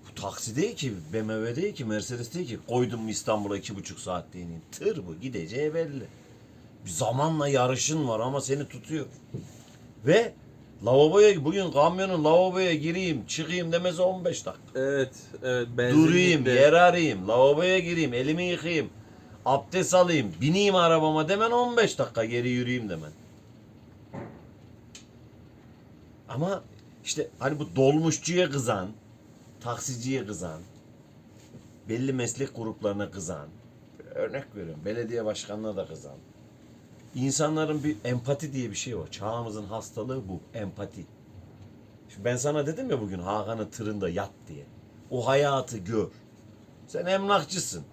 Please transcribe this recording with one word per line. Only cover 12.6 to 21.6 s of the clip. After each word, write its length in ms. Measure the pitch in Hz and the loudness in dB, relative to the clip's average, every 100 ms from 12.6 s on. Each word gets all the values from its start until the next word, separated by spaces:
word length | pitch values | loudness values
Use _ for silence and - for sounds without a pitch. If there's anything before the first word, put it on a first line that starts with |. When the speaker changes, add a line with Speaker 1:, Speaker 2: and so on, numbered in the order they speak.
| 185 | 0
Speaker 1:
gireyim, 520 | 156 156 180 180 139 95 | 0 -2 -2 -2 -4 -4
çıkayım 460 | 156 160 180 165 | -6 -4 -4 0
demesi 300 | 170 180 165 | 0 0 2
on 240 | 180 185 170 | 0 2 -4
beş 200 | - - | -4 -8
dakika. 180 | - - 131 | -12 -10 -2
Speaker 2:
Evet, 380 | 135 139 131 - - - | 0 0 -2 -4 -18 -8
evet. 240 | 127 123 120 | -2 -2 -2
Speaker 1:
Durayım, 40 | 120 | 0
Speaker 2:
benzinlikte. 720 | 123 147 160 175 180 156 127 | 4 6 8 6 4 4 4
Speaker 1:
yer 220 | 123 143 | 8 8
arayayım, 540 | 165 180 175 156 98 95 | 10 8 6 2 0 2
lavaboya 520 | 120 135 147 180 185 | 6 6 6 4 2
gireyim, 340 | 170 170 143 | 2 0 0
elimi 300 | 123 135 156 | 0 0 0
yıkayayım, 460 | 180 170 156 165 117 - - - - - - | -2 -2 -2 -2 -2 -10 -20 -20 -20 -6 0
abdest 480 | 135 - 185 175 | 0 0 -2 4
alayım, 400 | 185 175 156 104 80 | 6 6 4 0 -2
bineyim 340 | 135 185 202 185 | 2 4 4 6
arabama 540 | 170 165 156 156 151 | 6 6 4 2 2
demen 220 | 202 226 | 2 4
on 260 | 240 | 2